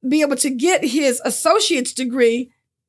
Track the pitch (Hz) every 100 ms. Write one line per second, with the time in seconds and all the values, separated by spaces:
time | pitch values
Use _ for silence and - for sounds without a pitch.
0 | 262 302 294 269 294 254 302 370 269 262
1 | 277 240 254 220 320 392 415 330 285 -
2 | 254 254 233 233 247 _ _ _